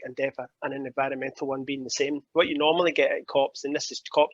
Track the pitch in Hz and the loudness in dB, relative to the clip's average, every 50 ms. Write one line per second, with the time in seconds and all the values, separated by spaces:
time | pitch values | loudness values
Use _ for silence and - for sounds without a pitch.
0 | - 131 127 - 135 135 131 - 127 123 _ _ - 143 139 139 139 131 127 - | -8 -12 -6 -4 -4 -4 -4 -4 -10 -12 _ _ -8 -8 -6 -6 -8 -6 -4 -2
1 | 135 135 135 135 131 135 135 - - 135 135 135 135 131 143 135 131 123 - - | -2 -2 -2 -4 -6 -6 -6 -6 -6 -4 -4 -4 -4 -4 -6 -6 -6 -4 -2 -2
2 | 139 139 147 143 - _ - 156 180 - 165 143 147 151 160 170 180 170 151 - | 0 0 -2 -4 -6 _ 0 2 2 2 2 2 4 4 4 4 4 2 4 4
3 | 143 135 - 143 - - - 143 135 139 - - - 143 143 147 - - - - | 4 2 2 0 -4 -2 2 2 2 2 0 -4 -6 -4 -4 -4 -4 -6 -8 -10
4 | - - - - 147 - | -12 -4 2 2 2 2